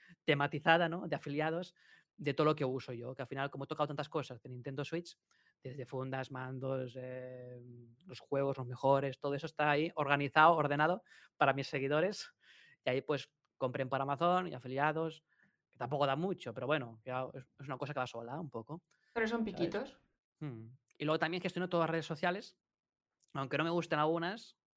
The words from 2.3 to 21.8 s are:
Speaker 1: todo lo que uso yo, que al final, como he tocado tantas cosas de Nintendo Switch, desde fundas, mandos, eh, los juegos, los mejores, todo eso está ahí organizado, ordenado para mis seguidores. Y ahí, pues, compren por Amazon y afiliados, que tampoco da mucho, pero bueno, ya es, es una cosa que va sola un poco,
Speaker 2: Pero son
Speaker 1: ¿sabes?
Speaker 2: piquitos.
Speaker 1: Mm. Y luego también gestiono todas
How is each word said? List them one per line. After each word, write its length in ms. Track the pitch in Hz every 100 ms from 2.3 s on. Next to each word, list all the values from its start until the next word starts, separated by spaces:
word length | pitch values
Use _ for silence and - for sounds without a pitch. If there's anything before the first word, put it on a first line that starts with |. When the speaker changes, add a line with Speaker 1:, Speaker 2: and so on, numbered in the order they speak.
Speaker 1:
todo 140 | 139 151
lo 100 | 151
que 80 |
uso 300 | 131 127 -
yo, 200 | 120 123
que 60 | 131
al 60 | 123
final, 220 | 135 139
como 140 | 143
he 20 | 135
tocado 220 | 156 151
tantas 200 | 147 147
cosas 320 | 156 - 123
de 60 | 131
Nintendo 360 | 123 131 135 139
Switch, 320 | 165 175 - _ _ _ _
desde 220 | 131 131
fundas, 460 | 123 131 131 131 131
mandos, 640 | 131 131 131 131 135 127 127
eh, 600 | 127 127 127 127 123 123 123 120 117 - -
los 140 | 127
juegos, 360 | - 139 139 135
los 100 | 123
mejores, 540 | 127 135 139 139 -
todo 140 | 143
eso 100 | 143
está 260 | 156 - 151
ahí 220 | 147 165 -
organizado, 580 | 139 143 143 156 156 160
ordenado 460 | 139 143 160 196 - - - -
para 160 | 135
mis 140 | 135 135
seguidores. 640 | 139 135 147 185 208 - - - - - _ 131
Y 40 |
ahí, 120 | 131
pues, 280 | 139 139 - _ _ -
compren 320 | 127 135 131
por 100 | 131
Amazon 460 | 135 139 175 180 180
y 60 |
afiliados, 680 | 131 127 131 151 156 160 156 _ _ _ _ _
que 80 | -
tampoco 280 | 131 143 139
da 100 | 139
mucho, 380 | 190 180 123
pero 120 | 123 123
bueno, 360 | 151 117 113
ya 220 | 127 127 131
es, 100 | 135 - -
es 60 | 139
una 100 | 131
cosa 160 | 147
que 80 | 135
va 60 | 123
sola 340 | 113 117 147
un 80 | 156
poco, 340 | 113 110 170 - _ _
Speaker 2:
Pero 160 | 233 220
son 160 | 233
Speaker 1:
¿sabes? 20 | 220
Speaker 2:
piquitos. 540 | 175 170 208 277 - _ _ _ _
Speaker 1:
Mm. 260 | 151 113 113 127 _ -
Y 60 | 151
luego 120 | 156
también 240 | 160 180
gestiono 260 | 180 - 180
todas 160 | 170